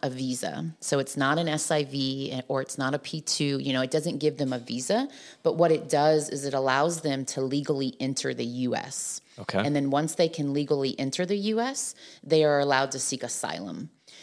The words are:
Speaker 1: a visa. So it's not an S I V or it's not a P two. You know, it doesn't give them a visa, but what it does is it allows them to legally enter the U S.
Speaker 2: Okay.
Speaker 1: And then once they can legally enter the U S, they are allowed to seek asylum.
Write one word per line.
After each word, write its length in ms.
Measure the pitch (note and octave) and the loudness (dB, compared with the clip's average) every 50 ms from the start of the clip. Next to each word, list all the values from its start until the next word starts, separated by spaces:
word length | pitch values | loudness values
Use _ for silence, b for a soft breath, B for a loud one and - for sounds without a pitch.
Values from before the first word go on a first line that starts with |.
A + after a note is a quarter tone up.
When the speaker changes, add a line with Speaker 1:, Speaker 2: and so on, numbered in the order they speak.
Speaker 1:
a 80 | - C#3 | -4 -4
visa. 640 | B2+ B2+ C3+ B2+ B2+ A#2+ - F2 D2 - D#3+ E3 D#3+ - | -2 -2 -2 -2 -2 -2 -4 -6 -4 -4 -6 -6 -8 -8
So 200 | - - D#3 C#3 | -6 -2 0 0
it's 160 | C3+ C3+ - | 0 0 -2
not 220 | C#3+ C3+ C3+ D3 D#3+ | 0 2 2 2 2
an 100 | E3+ D#3+ | 2 0
S 220 | D3+ D3+ - - | 0 -2 0 0
I 140 | D#3+ D3+ D3 | 2 0 0
V 580 | C3+ C3+ C#3 C3+ C3 C3+ C3+ C#3 - C3 C3 - - | 0 -2 -2 -2 -2 -2 -4 -4 -6 -6 -6 -4 -2
or 140 | C#3 C3+ | -2 -2
it's 180 | C3 - - - | -2 -4 -4 -2
not 160 | C3+ C3 C#3+ | -2 0 -2
a 40 | D3+ | -2
P 220 | - - - D#3+ | -4 -4 -8 -6
two. 380 | D3+ - - - D#3 C#3+ C#3 C3+ | -4 -4 -2 0 0 0 0 0
You 140 | C3+ C#3 C3 | 0 0 0
know, 80 | C3 | 0
it 100 | C3 B2+ | 0 2
doesn't 260 | - D#3 D3+ E3 D3 C#3+ | 0 0 0 0 -2 0
give 200 | D3 D3+ D3+ D3 | 0 0 0 0
them 140 | C#3+ C3 | -2 -2
a 60 | B2+ B2 | -2 -4
visa, 500 | A#2 - A#2+ B2 B2+ - G3 A#3 C4+ C#4+ B B B B B B B | -6 -6 -6 -4 -2 0 0 2 0 -2 B B B B B B B
but 100 | E3 D#3 | 0 4
what 160 | D#3+ E3+ E3 | 4 6 6
it 160 | D#3+ D3 D#3+ D3+ | 4 4 2 2
does 420 | - D3 D3 D#3 D#3 D3+ C#3+ - | 2 4 6 6 6 4 2 0
is 160 | - C#3+ C#3 | -4 -6 -4
it 100 | C#3 C3 | -2 -2
allows 460 | C3+ C3+ C3+ B2+ C#3 D3 E3+ E3+ D#3+ | 0 2 4 4 4 4 2 2 0
them 240 | - D3+ C3+ C3+ C3 | -2 -2 -2 -2 -2
to 160 | - - - | -4 -4 -2
legally 540 | C3 C3 C#3 C#3+ C#3+ - D3+ C3+ C#3 C3 - - | -2 0 0 0 0 0 0 0 0 -2 -2 -2
enter 340 | C3 C3 C#3 - - C3+ B2+ | -2 -2 -2 -2 -2 -4 -2
the 120 | B2+ A#2+ | -2 -4
U 300 | A#2 A#2+ B2 B2+ B2 A2 | -4 -2 -2 -2 0 -2
S. 460 | - - C3+ - - - - - - - b b b | -2 -4 -6 -8 -8 -6 -6 -8 -8 -10 b b b
Speaker 2:
Okay. 240 | G2+ - - G2 G#2 | -8 -2 0 0 2
Speaker 1:
And 120 | C#3+ D3 | 2 2
then 160 | D3 C#3 C#3 | 2 2 2
once 240 | C3+ C#3+ D#3 D#3 - | 2 2 0 0 2
they 140 | - E3+ E3 | 2 2 2
can 220 | E3 - D3 C#3+ | 2 0 -2 0
legally 480 | C#3 D3 D3 C#3 D3+ C#3 C3+ C3+ - - | 0 0 0 0 0 0 0 0 -2 -2
enter 280 | C3+ C3+ - - F3+ F3 | -4 -2 -2 -2 -2 -2
the 100 | G3+ G3+ | -2 -2
U 220 | G3 G#3+ A3 A3 | 0 0 0 0
S, 340 | A#3 C4 C4+ - - - - B B B B B B | 0 -2 -4 -4 -6 -8 -8 B B B B B B
they 200 | - D#3+ D#3 D#3 | 2 4 6 6
are 160 | D3+ D3 C#3+ | 6 6 4
allowed 320 | C#3+ C#3+ C#3 C3 C#3 C3+ C3 | 4 4 4 4 4 2 -2
to 60 | C3 | -4
seek 220 | - - C3+ B2+ | -4 -4 -4 -4
asylum. 680 | - A#2+ - - - - - E2+ F#2+ F#2+ E2 - - D#3 - B B B B B | -4 -6 -6 -4 -4 -4 -4 -6 -8 -8 -8 -10 -10 -12 -14 B B B B B